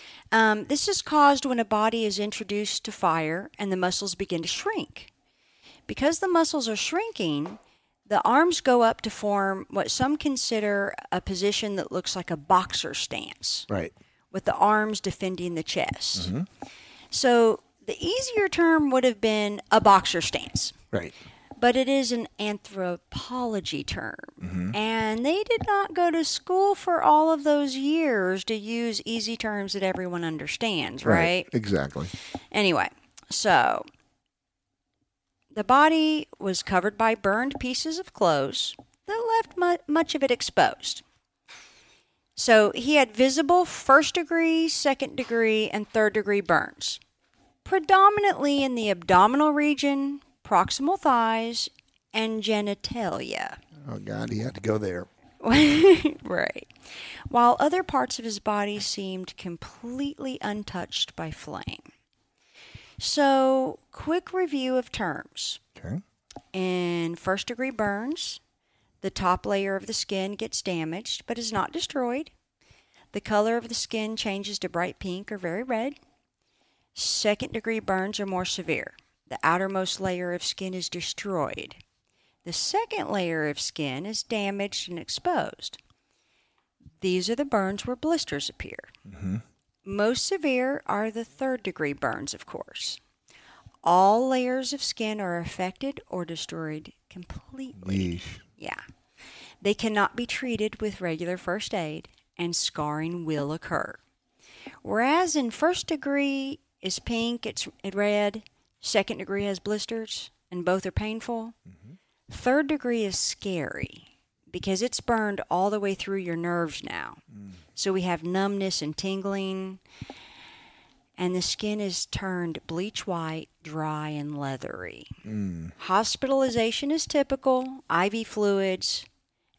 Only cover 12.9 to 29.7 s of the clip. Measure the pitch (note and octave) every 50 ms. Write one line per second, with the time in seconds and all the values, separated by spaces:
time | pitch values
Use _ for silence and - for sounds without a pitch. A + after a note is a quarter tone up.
12.9 | - - - - - - - - - - - - - - - - G#2 F#2 E2 E2+
13.9 | - _ _ _ _ _ _ _ - F#3+ - G3+ - - F#3+ G#3 G#3+ G#3+ G#3+ G#3+
14.9 | G#3+ - - F#3+ - - G3 F#3 F#3 F3 F3 F3+ E3+ D#3+ D#3+ - - F3+ - -
15.9 | - - - - - - F3 F3 F#2+ C3+ F#3 - _ _ - - - - - -
16.9 | - - - - - - - B3 A#3+ A#3 A#3 A3+ G#3+ - - _ _ _ _ -
17.9 | - - - E4 G#4+ C5 C5 B4+ A#4+ G#4+ G4+ F#4 - - E4+ E4 D#4+ D#4+ D4 C#4
18.9 | C4 C4 B3 B3+ A3+ G3 - A3 G#3+ G#3+ G#3 G#3 G#3 G#3+ - _ G#3+ A3 - G#3+
19.9 | G3 F#3 - - - E3+ - - - - - - - - - - - - - _
20.9 | - F#2+ E2+ D2+ - - - - - - - _ - - A#3+ A#3+ A#3+ C4 C4 B3
21.9 | C#4 C#4 C4 A3+ A#3+ A#3 A3+ - - - G#3 G#3 G#3 G3+ - - G3+ G3 F#3 F3+
22.9 | F3 F3 - _ - - - - B3 B3+ B3 A#3 A3 G3 D#3 - - C#3+ C#3+ -
23.9 | - - - A2 - - - - - - F3+ - - F3+ F3 F#3+ - G#3 G#3+ A3
24.9 | A3+ A3+ A3 G#3+ A3 A3+ B3 C#4+ E4+ G4+ G#4+ - A#4 A4 - - G4+ G4 G4 -
25.9 | D#4+ F4 F4 F4 D#4 E4 D#4 - - - - - F#4 F#4+ G4 G4+ G4 - - F#4
26.9 | E4+ - - - D4+ D4+ D#4 D#4+ D#4+ D4 C#4+ D4+ D4 D4 C#4+ C4+ C4 C4+ C4+ C#4+
27.9 | D#4 E4 D#4+ C#4+ A#3+ G3+ F#3 F#3 F#3 F#3+ - - A3+ G#3+ G3+ A3 A#3 A#3 A#3 A#3
28.9 | G#3+ - - G#3+ A3+ A#3 G#3+ A3+ A#3 - - G#3+ G#3 G3+ G3 F#3+